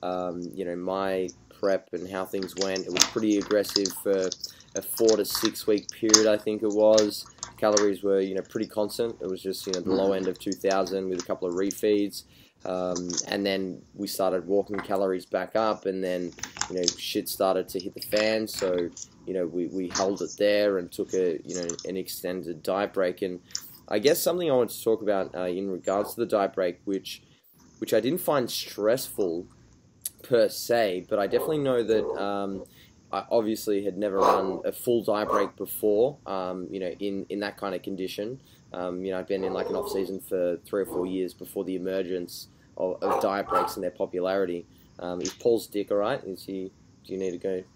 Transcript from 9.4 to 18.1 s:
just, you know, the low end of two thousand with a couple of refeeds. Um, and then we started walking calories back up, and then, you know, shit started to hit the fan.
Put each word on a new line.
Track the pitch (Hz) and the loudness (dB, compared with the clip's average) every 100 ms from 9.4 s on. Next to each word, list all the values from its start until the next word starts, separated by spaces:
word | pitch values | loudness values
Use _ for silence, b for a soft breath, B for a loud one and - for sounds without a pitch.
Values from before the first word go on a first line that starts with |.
just, | 95 92 - | -6 -6 -4
you | |
know, | 92 | -4
the | 90 | 0
low | 95 98 | 2 2
end | 95 92 | 2 -2
of | 90 | -4
two | - | -6
thousand | 95 95 98 92 95 95 | -2 0 2 0 -2 -2
with | 92 | -4
a | - | -4
couple | 95 90 | -4 -2
of | |
refeeds. | 87 101 98 107 104 101 - - b b b - | -2 -2 0 2 4 2 -4 -16 b b b -6
Um, | 92 90 90 90 85 - | -4 -2 -4 -4 -4 -2
and | 101 98 | 0 2
then | 95 95 87 - | 0 -2 -8 -14
we | - 98 | -10 -8
started | - 95 90 85 | 0 0 0 2
walking | 101 95 101 | 0 0 -4
calories | - 98 95 92 - | -2 0 0 0 -2
back | 98 92 107 | -4 -2 0
up, | 110 104 95 | 2 0 -2
and | 95 | -2
then, | 92 90 87 82 B B - | -2 -2 -4 -8 B B -4
you | 90 | 0
know, | 87 - | -2 -2
shit | - 107 95 | -4 -2 -2
started | - 95 92 90 | 0 2 2 0
to | 95 | -6
hit | 92 | -8
the | - | -10
fan. | - | -2